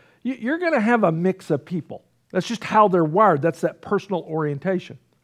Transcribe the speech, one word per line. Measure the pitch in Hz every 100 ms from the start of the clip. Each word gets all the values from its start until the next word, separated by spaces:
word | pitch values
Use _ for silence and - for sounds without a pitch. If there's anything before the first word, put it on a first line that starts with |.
| _ _
you, | 240
you're | 262 226 330
gonna | 349 285
have | 214 240
a | 185
mix | 160 185 185 -
of | 147
people. | - 175 - 101 _ _ _
That's | 185 -
just | 233
how | - 208 208
they're | 175
wired. | 156 175 214 147
That's | 165 -
that | 165 -
personal | - 202 - 175
orientation. | 160 160 151 143 190 180 - 131 _ _